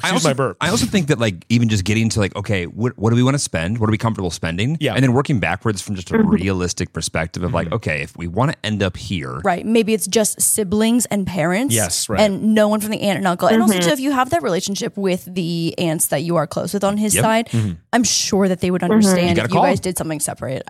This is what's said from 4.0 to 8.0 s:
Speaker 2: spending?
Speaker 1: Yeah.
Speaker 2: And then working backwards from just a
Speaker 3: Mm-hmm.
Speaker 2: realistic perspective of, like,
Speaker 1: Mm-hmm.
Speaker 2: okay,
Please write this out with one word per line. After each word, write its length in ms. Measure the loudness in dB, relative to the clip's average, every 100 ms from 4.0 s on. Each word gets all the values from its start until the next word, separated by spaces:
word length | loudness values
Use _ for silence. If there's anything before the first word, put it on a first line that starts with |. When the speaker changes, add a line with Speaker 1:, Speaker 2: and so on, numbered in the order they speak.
| 0 -2 -4
Speaker 2:
spending? 480 | -4 -4 -2 -2 -2
Speaker 1:
Yeah. 140 | -2
Speaker 2:
And 100 | 2
then 100 | 2
working 260 | 2 2 0
backwards 420 | 0 -2 -2 -4
from 140 | -6 -8
just 160 | -2
a 20 |
Speaker 3:
Mm-hmm. 160 | 0 2
Speaker 2:
realistic 640 | 2 2 0 -2 -2 -6
perspective 500 | -6 -6 -4 -4 -4
of, 80 | -2
like, 140 | -2 -2
Speaker 1:
Mm-hmm. 60 |
Speaker 2:
okay, 280 | -4 -4 -4